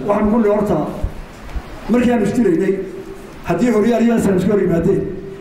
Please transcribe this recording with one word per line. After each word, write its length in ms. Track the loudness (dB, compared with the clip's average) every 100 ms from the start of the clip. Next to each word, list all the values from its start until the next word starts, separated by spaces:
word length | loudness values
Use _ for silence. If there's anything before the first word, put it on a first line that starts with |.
| -2
Waxaan 240 | 0 2
ku 60 | 2
nidhi 100 | 4
horta, 260 | 2 2 0 -2 -4 -6 -6 -14 -16 -12 -10 -10 -10 0
markii 240 | 2 4
aan 100 | 2
is 100 | 2
diraynay, 420 | 2 2 2 2 -2 -4 -10 -14 -16 -16 -10
haddii 260 | -4 0 2
horyaal 320 | 4 2 4
iyo 120 | 2 2
Esam 200 | 2 2
iska 160 | 2
hor 80 | 2
yimaadeen, 400 | 2 2 2 0 -2 -8 -12 -14